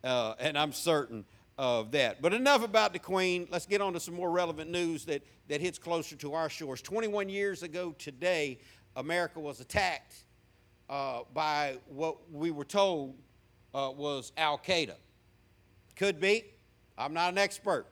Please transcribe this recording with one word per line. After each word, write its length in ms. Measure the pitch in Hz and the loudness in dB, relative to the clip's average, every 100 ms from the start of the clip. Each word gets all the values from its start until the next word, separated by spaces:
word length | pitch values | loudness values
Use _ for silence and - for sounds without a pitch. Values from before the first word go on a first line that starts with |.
uh, 300 | 127 127 113 110 | 2 0 0 -2
and 180 | 143 147 | -2 2
I'm 160 | 151 | 0
certain 500 | - 165 156 131 113 98 - _ - | 0 2 2 2 -8 -12 -20 _ -2
of 340 | 131 120 110 | 2 2 2
that. 300 | 143 123 98 | 2 2 2
But 120 | 156 | 0
enough 320 | 208 262 277 226 | 4 6 6 6
about 260 | 214 214 | 4 4
the 80 | 175 | 0
Queen. 480 | - 185 185 180 175 | -2 0 2 0 -2
Let's 180 | 170 - | -6 0
get 120 | 202 | 0
on 140 | 202 | 0
to 60 | 170 | -2
some 140 | - 175 | -6 -4
more 160 | 180 | 0
relevant 380 | 175 175 156 160 | 2 2 -2 -4
news 360 | 175 170 160 151 | -2 0 -2 -4
that, 180 | 143 - - - | -6 -6 -20 -6
that 140 | 147 | -4
hits 160 | 180 - | -4 -6
closer 400 | - 170 151 143 | -4 -4 -4 -10
to 160 | 143 | -6
our 160 | 151 160 | -2 -4
shores. 320 | - 151 127 | -4 -8 -8
Twenty-one 480 | - 208 226 208 196 | -6 -4 -2 -2 -2
years 340 | 196 202 180 | -2 -2 -4
ago 320 | 175 160 180 156 | -8 -6 -8 -8
today, 600 | - 131 175 175 147 123 - - _ - | -14 -2 0 2 0 -4 -16 -20 _ -8
America 440 | 139 170 170 165 | -2 0 -2 -4
was 220 | 151 120 | -10 -10
attacked, 640 | 123 - 185 156 - - - _ _ _ _ _ _ | -4 0 0 -2 -10 -20 -20 _ _ _ _ _ _
uh, 320 | 139 139 120 123 | -4 -4 -6 -6
by 440 | 135 156 147 147 131 - | -2 0 2 0 -4 -12
what 420 | 139 160 156 - | -4 -4 -4 -12
we 180 | 147 170 | -4 -4
were 160 | 147 143 | -2 -2
told, 500 | 202 196 170 135 131 - _ _ _ _ 139 | 2 4 2 -4 -12 -20 _ _ _ _ -4
uh, 160 | 135 139 | -4 -4
was 360 | 143 143 117 - | -4 -4 -6 0
Al-Qaeda. 600 | 156 147 - 180 139 - _ _ _ _ _ _ _ _ _ - | 0 0 0 2 0 -6 _ _ _ _ _ _ _ _ _ 0
Could 240 | 196 165 | 0 2
be. 240 | 185 220 - - _ _ _ - | 4 4 2 -20 _ _ _ -6
I'm 160 | 131 | -4
not 180 | 160 175 | 2 2
an 60 | 185 | 4
expert. 480 | 202 - 208 156 - | 2 2 -2 -2 -2